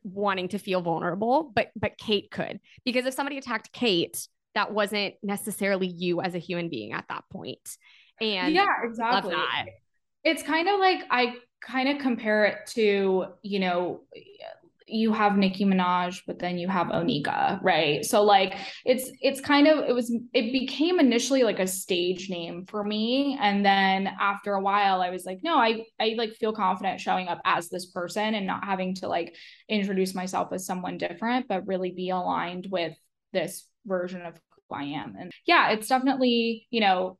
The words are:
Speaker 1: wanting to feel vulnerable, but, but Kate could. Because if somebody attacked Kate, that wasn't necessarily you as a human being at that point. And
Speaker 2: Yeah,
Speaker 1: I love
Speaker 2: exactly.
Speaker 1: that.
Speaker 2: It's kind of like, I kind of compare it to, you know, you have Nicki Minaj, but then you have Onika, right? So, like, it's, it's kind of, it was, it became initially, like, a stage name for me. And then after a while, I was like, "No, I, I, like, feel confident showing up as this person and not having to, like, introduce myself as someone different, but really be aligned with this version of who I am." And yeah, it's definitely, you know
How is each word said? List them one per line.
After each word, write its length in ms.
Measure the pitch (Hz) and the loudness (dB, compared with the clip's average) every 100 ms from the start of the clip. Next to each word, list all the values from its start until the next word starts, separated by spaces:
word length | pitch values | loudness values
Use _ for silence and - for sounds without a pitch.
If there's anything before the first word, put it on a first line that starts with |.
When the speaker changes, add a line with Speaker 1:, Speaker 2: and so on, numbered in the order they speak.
Speaker 1:
wanting 440 | 208 190 202 190 180 | -12 -4 -2 0 -2
to 100 | 202 | -6
feel 220 | 196 185 | -2 -2
vulnerable, 680 | 175 160 170 180 226 269 311 | 0 -2 -2 -2 2 0 0
but, 160 | 226 - - | -2 -4 -2
but 220 | 208 - | -4 -4
Kate 340 | - 208 - | 0 0 0
could. 300 | - - - _ - - | -8 -6 -8 _ -8 -2
Because 200 | 247 247 | 0 0
if 80 | |
somebody 240 | 262 277 277 | -2 -4 -6
attacked 360 | 247 220 - | -6 -8 -8
Kate, 520 | - 247 180 - - - _ _ 214 | -2 2 2 0 -6 -12 _ _ -2
that 180 | 202 | -2
wasn't 420 | 208 208 208 196 - | 0 0 0 -4 -6
necessarily 680 | 202 202 - 196 202 196 185 | -6 -6 -6 -4 0 0 -2
you 340 | 170 180 170 | -2 -2 -2
as 120 | 180 | -2
a 40 | 175 | -6
human 320 | 160 175 170 | -6 -6 -6
being 240 | 143 107 | -8 -8
at 100 | 143 - | -10 -8
that 160 | - - | -12 -12
point. 480 | - - - - - _ - _ _ | -14 -12 -12 -16 -20 _ -20 _ _
And 340 | 220 196 180 311 | -4 -2 0 2
Speaker 2:
Yeah, 60 | |
Speaker 1:
I 200 | 403 277 | 2 0
love 420 | 233 226 233 269 208 | -4 -4 0 0 0
Speaker 2:
exactly. 100 | 165 | -2
Speaker 1:
that. 300 | 147 127 101 - _ _ _ _ | -2 -4 -6 -12 _ _ _ _
Speaker 2:
It's 200 | 311 311 | 0 0
kind 260 | - 311 349 | 0 0 2
of 100 | 403 | 4
like, 200 | 381 339 - | 4 2 0
I 240 | 247 240 247 _ _ | 0 0 -2 _ _
kind 280 | - 247 262 | -6 -2 0
of 100 | 285 | 0
compare 460 | 262 226 220 214 208 | 0 -2 0 4 2
it 220 | - - | 0 -10
to, 580 | - 214 202 196 190 180 - | 0 2 4 2 2 0 -10
you 160 | 208 202 | -6 -2
know, 420 | 185 175 175 - _ - - - - - _ _ - | 0 0 -2 -6 _ -20 -20 -20 -18 -18 _ _ -8
you 220 | 220 220 | 0 2
have 260 | 214 208 196 | 4 4 4
Nicki 280 | 190 190 196 | 2 2 2
Minaj, 560 | 190 180 180 180 185 - | 4 4 2 0 -6 -12
but 140 | 175 | -6
then 180 | 175 180 | -4 -4
you 120 | 175 | -2
have 180 | 185 170 | 0 0
Onika, 760 | - 170 147 147 - 143 190 | 0 0 0 -2 0 0 2
right? 440 | 185 165 160 147 - | 2 4 4 0 2
So, 180 | 220 | 4
like, 320 | 208 196 196 - - - - | 6 6 4 -4 -12 -8 0
it's, 260 | 254 - - | 0 0 -2
it's 200 | 277 269 | -2 -2
kind 260 | - 285 294 | 2 6 8
of, 120 | 302 | 6
it 140 | - | 4
was, 160 | 247 240 233 - | 0 0 -4 -2
it 200 | 254 226 | -2 0
became 480 | 262 254 - 320 359 | -2 -2 0 2 6
initially, 420 | 269 226 - 269 | 6 4 2 4
like, 160 | 233 196 | 4 2
a 80 | 185 | -2
stage 640 | - - 185 175 185 190 | -4 -4 -2 0 -2 -4
name 360 | 175 170 175 190 | -8 -8 -10 -8
for 200 | 214 208 | -6 -4
me. 520 | 214 220 262 285 262 | -2 0 0 0 0
And 260 | 208 202 202 | 2 4 4
then 420 | 196 196 190 196 | 4 4 2 0
after 460 | - 202 196 - | -2 -2 -2 -2
a 80 | 196 | -2
while, 400 | 196 202 202 185 | 2 2 4 2
I 80 | 180 | 0
was 160 | 185 185 | -4 -8
like, 140 | 185 | -8
"No, 140 | 320 320 | 0 4
I, 260 | 226 226 - _ | 4 2 -6 _
I, 160 | 226 226 | -2 0
like, 140 | 226 220 | -4 -2
feel 180 | 220 | -4
confident 480 | 214 190 190 196 - | 0 0 0 -2 -4
showing 260 | - 185 180 | -2 -2 0
up 140 | 170 | -2
as 240 | - 170 170 | 0 0 -2
this 200 | 185 185 | -10 -8
person 460 | - 175 196 214 | -8 -6 -2 -2
and 140 | 220 190 | -2 -2
not 160 | 180 | -4
having 320 | 202 190 185 185 | -2 -2 -2 -4
to, 140 | - | -4
like, 260 | 170 170 - - - _ | -4 -4 -10 -20 -20 _
introduce 480 | 214 196 190 190 185 | -2 0 0 0 -2
myself 380 | 185 185 180 | -4 -4 -4
as 120 | 180 185 | -6 -6
someone 320 | 185 180 175 | -6 -6 -6
different, 520 | 170 175 226 247 254 | -6 -4 -2 -2 -2
but 180 | 190 190 | -4 -2
really 240 | 185 185 | -2 -4
be 180 | 185 185 | -4 -4
aligned 580 | 185 180 170 170 180 190 | -2 -2 -2 -4 -6 -6
with 240 | 185 165 160 _ _ _ | -4 -4 -6 _ _ _
this 340 | 190 196 - - _ 214 | -4 -4 -8 -18 _ -6
version 360 | 185 180 180 | -4 -4 -8
of 140 | 175 160 | -14 -16
who 400 | _ _ _ 104 | _ _ _ -8
I 80 | |
am." 340 | 143 285 110 98 | -6 -8 -10 -12
And 140 | 180 - - | -16 -8 4
yeah, 260 | 339 220 | 4 6
it's 180 | 214 220 | 2 0
definitely, 760 | 262 254 269 254 233 226 226 _ | 2 2 2 4 4 2 -2 _
you 100 | 233 | 0
know 380 | 208 185 185 | 4 4 0